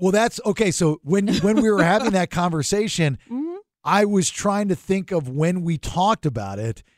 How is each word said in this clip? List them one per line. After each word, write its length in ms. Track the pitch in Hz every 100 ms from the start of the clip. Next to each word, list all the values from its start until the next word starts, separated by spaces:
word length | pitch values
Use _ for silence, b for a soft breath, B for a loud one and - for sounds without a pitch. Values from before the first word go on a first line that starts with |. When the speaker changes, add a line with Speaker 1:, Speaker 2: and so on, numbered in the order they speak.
Speaker 1:
Well, 100 | 185
that's, 300 | 202 233 -
okay, 260 | 220 196 202
so 260 | - 160 151
when, 240 | 143 196 202 -
when 220 | 190 220
we 80 | 220
were 140 | 196
having 280 | 170 214 233
that 180 | 190 175
Speaker 2:
<laughs> 20 |
Speaker 1:
conversation, 840 | 175 175 160 135 208 214 - 151 127 -
Speaker 2:
Mm-hmm. 160 | 247 320 381 _ _
Speaker 1:
I 220 | - 196
was 240 | 208 202 165
trying 400 | - 202 202 208
to 80 | 175
think 340 | - 196 180
of 200 | 175 127
when 320 | 139 165 185
we 160 | 170 160
talked 480 | - 165 196 220 151
about 320 | 110 98 101
it. 240 | 113 - -